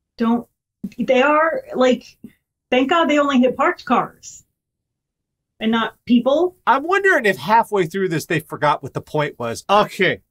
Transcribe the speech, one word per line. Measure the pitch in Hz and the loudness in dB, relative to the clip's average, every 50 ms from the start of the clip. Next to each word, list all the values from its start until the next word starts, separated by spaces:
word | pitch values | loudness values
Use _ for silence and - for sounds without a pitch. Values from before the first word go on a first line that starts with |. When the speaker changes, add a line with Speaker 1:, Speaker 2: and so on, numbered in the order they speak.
| _ _ _ | _ _ _
Speaker 1:
Don't. | - 240 226 233 240 - _ _ _ _ _ _ _ - - - | -4 0 0 0 -2 -4 _ _ _ _ _ _ _ -16 -14 -8
They | - 214 196 262 254 | -6 0 0 2 2
are, | 269 294 302 302 320 330 311 - - - - | 2 2 2 2 2 0 -2 -6 -8 -8 -2
like, | 226 254 254 240 - - - - _ - - _ _ _ _ _ _ _ - | 0 2 2 0 0 -4 -18 -20 _ -20 -20 _ _ _ _ _ _ _ -2
thank | 254 254 277 262 | 0 0 0 2
God | 349 339 330 - | 2 0 2 2
they | 294 294 | 2 0
only | 285 285 277 247 | 0 2 2 2
hit | 254 254 - | 2 2 0
parked | - 285 349 359 - - | 0 -2 -2 -2 -4 -4
cars | - 247 202 160 - - _ - - - - _ _ _ _ _ _ _ _ _ _ _ _ _ _ _ _ _ _ _ _ _ _ _ - | -2 0 0 -2 -4 -10 _ -20 -20 -20 -20 _ _ _ _ _ _ _ _ _ _ _ _ _ _ _ _ _ _ _ _ _ _ _ -6
and | - 220 | -4 -2
not | 226 226 220 220 - _ - | -2 -2 -2 -4 -8 _ -2
people. | - 247 233 226 262 277 311 349 359 - _ - | 2 2 2 4 2 2 2 0 -2 -4 _ 0
Speaker 2:
I'm | 214 247 277 285 | 0 0 0 0
wondering | 330 381 403 403 381 359 294 233 | 0 -2 0 2 2 2 2 2
if | 202 175 | 0 -2
halfway | 139 135 180 220 233 214 - 208 196 180 | -2 0 2 2 2 2 2 0 -2 -2
through | 160 190 196 190 185 | -2 -2 -4 -4 -2
this, | 165 147 - | -2 -4 -4
they | - 190 156 | -4 -4 -4
forgot | - - 156 - 151 147 156 - - | -4 -6 -8 -2 0 0 0 -2 -6
what | 123 - | -10 -10
the | 160 | -10
point | - - - 151 147 147 - - | -10 -6 -4 -4 -4 -4 -6 -8
was. | 120 117 113 - - - | -8 -8 -8 -8 -2 0
Okay. | 196 214 202 - - - 190 160 117 - _ _ | 2 2 2 0 -2 -2 -2 -2 -2 -4 _ _